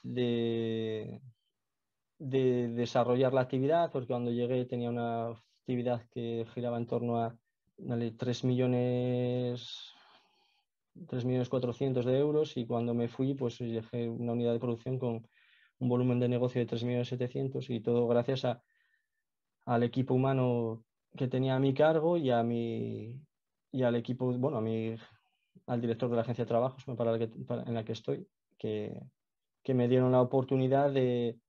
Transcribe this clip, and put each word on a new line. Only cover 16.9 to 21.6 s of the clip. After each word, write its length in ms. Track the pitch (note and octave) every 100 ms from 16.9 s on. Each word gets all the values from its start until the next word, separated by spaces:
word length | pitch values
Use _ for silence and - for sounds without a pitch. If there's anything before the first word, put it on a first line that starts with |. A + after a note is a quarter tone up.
| B2 B2
setecientos, 640 | B2+ B2 C#3 C3+ C3+ C3
y 80 | A#2
todo 300 | A#2 A#2+ A#2
gracias 360 | A#2+ A#2+ C3
a, 160 | B2+ A#2 _ _ _ _ _ _ _ _ _ _ -
al 180 | A#2+
equipo 300 | A#2+ C3+ C3
humano 720 | B2+ C3+ C3+ B2+ A#2+ A2+ A2+ - _ _ -
que 120 | B2+
tenía 260 | B2+ C3
a 60 | C3